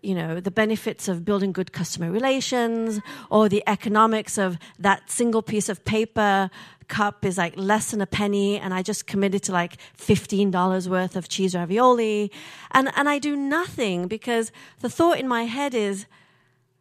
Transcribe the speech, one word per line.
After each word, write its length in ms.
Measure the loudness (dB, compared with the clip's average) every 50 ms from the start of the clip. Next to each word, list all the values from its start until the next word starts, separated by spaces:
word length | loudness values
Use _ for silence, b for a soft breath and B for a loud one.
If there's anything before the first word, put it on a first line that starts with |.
| -6
you 140 | -4 -2
know, 240 | -2 -2 -4 -4 -4
the 100 | -6 -4
benefits 560 | 0 0 2 2 0 -2 -2 -6 -8 -6 -4
of 180 | -4 -4 -4 0
building 280 | 0 0 0 0 0 -2
good 200 | -2 -4 -6 -4
customer 380 | -6 -6 -6 -4 -6 -4 -2
relations 920 | -2 0 0 2 0 0 0 0 0 0 0 0 0 0 -2 -2 -2 -4 -6 B B B B B
or 180 | 4 4 4 6
the 140 | 4 2 0 0
economics 680 | -2 -2 0 0 4 6 6 6 4 0 -2 -4 -4 -2
of 200 | -2 -2 -2 -6 B B B B
that 280 | 0 0 0 0 _ -8
single 320 | -4 0 0 2 2 0 0
piece 260 | 0 -2 -2 -2 -2
of 160 | -6 -6 -4
paper 640 | -2 0 0 0 0 0 2 2 4 4 4 2 0 B B B B B B B -8
cup 360 | -2 0 0 0 -2 -2 -4
is, 140 | -2 0 0
like, 160 | -2 -2 -2
less 340 | -4 0 2 2 2 2 -2
than 100 | -2 -2
a 60 | -2
penny, 520 | -2 -2 -2 0 2 2 2 2 2 0 -2
and 160 | -2 -4 -4
I 80 | -4 -2
just 240 | -4 -6 -6 -6
committed 360 | -4 0 0 2 2 0 0 -2
to, 80 | 0 0
like, 240 | 0 0 0 -6 B B B B
fifteen 560 | -16 2 2 2 2 2 -2 0 2 2 2
dollars 380 | 2 2 2 2 2 0 0 0
worth 260 | 0 0 0 -2 -4
of 140 | -6 -8 -6
cheese 260 | -4 -2 0 0 0
ravioli. 800 | -2 -2 0 2 4 6 6 6 4 2 0 0 0 -2 -4 B B B B B B B B B
And, 180 | 2 2 2 0
and 120 | 0 2 2
I 100 | 2 0
do 180 | 0 -2 -2
nothing 720 | -2 -2 0 0 0 -2 -4 -4 -4 -2 0 0 -2 -2 -4
because 420 | -6 -6 -4 -2 0 0 -2 -2 B B B B B B
the 100 | -8 -8
thought 280 | 0 4 4 4 4 2
in 100 | 0 -2
my 160 | -2 -2 -2
head 300 | -4 -4 -4 -4 -2 -2
is, 320 | -2 -2 -2 -4 -6 -8 b b b b b b b b b b b b b _ _